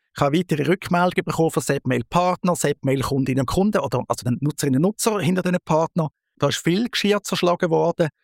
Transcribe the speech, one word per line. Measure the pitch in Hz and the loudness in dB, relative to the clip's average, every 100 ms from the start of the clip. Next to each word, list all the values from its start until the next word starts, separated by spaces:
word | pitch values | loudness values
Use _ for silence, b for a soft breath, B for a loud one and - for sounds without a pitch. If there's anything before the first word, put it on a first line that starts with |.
| _ - | _ -2
Ich | |
habe | 143 156 | 0 2
weitere | 180 151 147 | 0 -2 0
Rückmeldungen | 185 - 175 180 185 175 | -2 0 0 2 0 -4
bekommen | - 160 | 0 0
von | - | 0
Setmail-Partnern, | - 139 127 123 117 175 180 175 185 170 | 0 -2 0 -2 0 0 2 0 0 0
Setmail-Kundinnen | 147 147 135 135 123 139 139 131 | 0 0 0 0 0 0 0 0
und | 127 | 0
Kunden | - 208 196 | 2 2 0
oder, | 135 123 - | -2 -4 -6
also | - | -8
den | 123 120 | -4 -2
Nutzerinnen | 143 - 143 131 180 | -2 -2 0 2 0
und | |
Nutzer | - 226 208 | 0 -2 0
hinter | 147 185 | 0 0
diesen | 180 180 - | 0 -2 0
Partnern. | 160 160 - 156 - _ _ | 0 0 -2 -4 -6 _ _
Da | 143 | -2
ist | - | 0
viel | - 185 240 | 0 0 0
Geschirr | - 202 208 | -2 0 0
zerschlagen | - 185 175 175 175 | 0 -2 0 0 2
worden, | 160 160 - 160 b | 2 2 0 -2 b